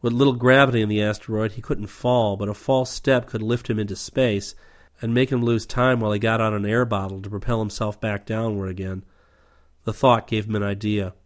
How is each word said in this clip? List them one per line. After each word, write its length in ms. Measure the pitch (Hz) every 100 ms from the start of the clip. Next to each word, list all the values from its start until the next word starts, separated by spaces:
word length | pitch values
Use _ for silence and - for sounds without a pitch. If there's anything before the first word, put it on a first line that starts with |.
With 120 | 123
little 200 | 120 139
gravity 480 | 123 123 131 139 120
in 80 | 107
the 120 | 107
asteroid, 520 | 104 104 - 110 110
he 80 | 120
couldn't 260 | - - 104
fall, 500 | - 127 123 107 101
but 120 | 104
a 40 |
false 360 | 104 - 131 127
step 380 | - - 131 120
could 140 | 110
lift 280 | 110 117 -
him 80 | 110
into 180 | 104 98
space 600 | - - 127 101 - - - - - _
and 120 | 113
make 180 | 117 131
him 120 | 127
lose 220 | 117 117 -
time 340 | - 127 123
while 140 | 110
he 60 | 104
got 200 | 110 113
out 140 | 110
an 120 | 107 101
air 200 | 113 120
bottle 360 | 104 98 95
to 80 | 98
propel 300 | 104 - 117
himself 400 | 107 - 107 -
back 260 | 113 101 -
downward 440 | 110 113 104 95
again. 340 | 92 95 95 - _ _ _ _ _ _ _
The 100 | -
thought 340 | 107 135 117 -
gave 180 | 110 107
him 100 | 107
an 80 |
idea. 500 | 101 101 107 104 92 -